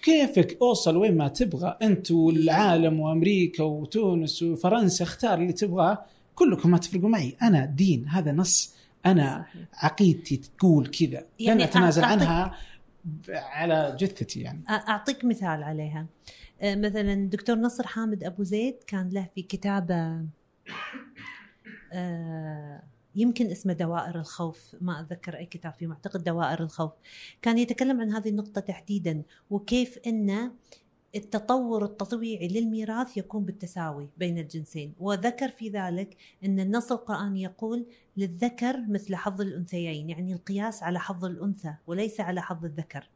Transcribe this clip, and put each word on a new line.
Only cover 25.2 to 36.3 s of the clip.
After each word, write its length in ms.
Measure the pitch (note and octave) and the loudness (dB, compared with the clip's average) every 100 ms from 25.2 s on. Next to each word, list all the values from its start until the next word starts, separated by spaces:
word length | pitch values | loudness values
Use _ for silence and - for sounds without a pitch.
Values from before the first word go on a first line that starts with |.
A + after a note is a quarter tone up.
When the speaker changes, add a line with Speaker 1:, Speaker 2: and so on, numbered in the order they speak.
| F3+ D#3 | -12 -14
Speaker 2:
أي 100 | E3+ | -14
كتاب 260 | E3+ E3 | -14 -14
فيه، 180 | - E3 | -10 -10
أعتقد 340 | D3+ F#3+ F#3+ | -10 -10 -6
دوائر 380 | E3+ E3+ D#3 E3 | -4 -2 -2 -2
الخوف. 280 | E3 - D#3+ - - - - - | -4 -4 -6 -8 -20 -20 -20 -4
كان 160 | A#3 A#3 | 0 2
يتكلم 420 | A#3+ A#3+ C4 C4 | 0 0 0 0
عن 120 | A3 | -2
هذه 160 | A3 G#3+ | -2 -2
النقطة 320 | G#3 G#3 G#3 | -4 -4 -8
تحديدًا، 640 | G3 F3+ - G3+ E3 D#3 D3 _ _ | -8 -10 -6 -4 -2 -4 -8 _ _
وكيف 480 | G3+ G3+ B3 B3 B3 A#3 | -8 -2 -2 -2 -6 -6
أن 460 | A3 G3+ G3+ A#3+ B3 _ - _ _ _ | -2 -2 -2 -6 -10 _ -20 _ _ _
التطور 680 | G#3 G#3 A3 G#3+ C4 A#3+ A3+ | -12 -6 -6 0 0 0 -2
التطويعي 640 | G#3 G#3 G3 A#3 A3+ G#3 E3+ | -4 -6 -6 -6 -6 -6 -4
للميراث 680 | G3+ A3+ A3 A3 A3+ B3+ G#3+ | -2 -2 -2 -4 -4 -6 -6
يكون 280 | F#3+ G#3+ | -8 -6
بالتساوي 640 | F#3+ F#3+ F3 - D#3+ C#3+ C#3+ - | -6 -8 -12 -8 -8 -8 -12 -8
بين 200 | F3+ E3+ | -6 -4
الجنسين، 540 | D3+ D#3+ D3+ D#3+ D3 - | -6 -10 -10 -10 -12 -8
وذكر 480 | F#3+ G3 A3+ A#3+ C4+ | -4 -2 -2 -2 -6
في 200 | - A3 | -8 -10
ذلك 480 | G3+ F#3 F3 G3 _ - | -8 -6 -6 -8 _ -20